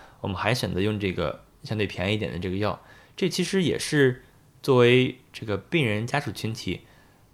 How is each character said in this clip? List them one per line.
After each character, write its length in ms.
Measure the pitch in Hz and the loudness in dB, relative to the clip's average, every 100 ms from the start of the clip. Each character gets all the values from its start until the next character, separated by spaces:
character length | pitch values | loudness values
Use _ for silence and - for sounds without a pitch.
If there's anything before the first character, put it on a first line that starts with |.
| - - | -20 -8
我 40 | 101 | -6
们 100 | 90 | -2
还 180 | 101 | 0
选 180 | 123 101 | 0 0
择 80 | 87 | 0
用 180 | 104 104 | 0 0
这 140 | 98 | -2
个 320 | 90 78 - - _ | -2 -4 -6 -16 _
相 140 | - 107 | -8 -4
对 100 | 98 | -2
便 240 | - 92 | -2 -2
宜 40 | |
一 20 | 107 | 0
点 160 | 87 | -2
的 60 | 76 | -4
这 100 | 95 | -4
个 80 | 95 | -2
药。 240 | 104 - - - - | -2 -4 -10 -20 -18
这 140 | - 185 | -4 -2
其 160 | - | 0
实 180 | 175 196 | 0 0
也 160 | 156 76 | 2 0
是 460 | - 151 135 123 - _ _ _ | 0 4 4 2 -10 _ _ _
作 140 | - 127 | 2 6
为 420 | 120 127 127 - _ | 8 6 4 -2 _
这 120 | - | -14
个 140 | 110 98 | -6 -6
病 280 | - 170 120 | -2 0 0
人 200 | 104 120 | 0 -2
家 120 | 143 | -4
属 140 | 123 | -4
群 220 | 98 110 | -6 -8
体 260 | 107 - 87 - - _ _ _ | -6 -6 -8 -10 -20 _ _ _